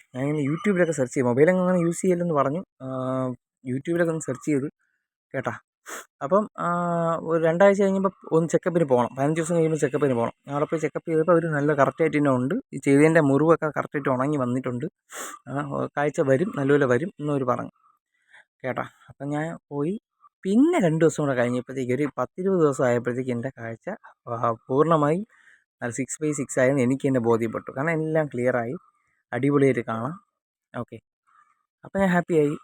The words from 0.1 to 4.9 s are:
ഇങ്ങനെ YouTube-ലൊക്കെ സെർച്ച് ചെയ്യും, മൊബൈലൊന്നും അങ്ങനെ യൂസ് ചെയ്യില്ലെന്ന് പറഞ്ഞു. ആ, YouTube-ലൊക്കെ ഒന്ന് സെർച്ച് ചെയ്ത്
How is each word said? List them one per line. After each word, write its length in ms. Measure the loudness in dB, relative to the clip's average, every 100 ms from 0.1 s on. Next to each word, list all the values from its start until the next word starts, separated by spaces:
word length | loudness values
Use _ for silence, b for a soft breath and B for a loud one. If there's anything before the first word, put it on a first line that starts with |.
| -6
ഇങ്ങനെ 200 | -4 -2
YouTube-ലൊക്കെ 500 | -2 -2 0 2 2
സെർച്ച് 200 | 0 -2
ചെയ്യും, 140 | 0 0
മൊബൈലൊന്നും 340 | 4 4 4
അങ്ങനെ 160 | 2 2
യൂസ് 180 | 0 0
ചെയ്യില്ലെന്ന് 340 | 0 0 0 0
പറഞ്ഞു. 260 | 0 -2 -10 -16
ആ, 60 | -10 -6 -4 -4 -4 -8 _ _ -8
YouTube-ലൊക്കെ 480 | -6 -4 0 0
ഒന്ന് 120 | -2 -6
സെർച്ച് 200 | -8 -2
ചെയ്ത് 180 | -2 -2 _ _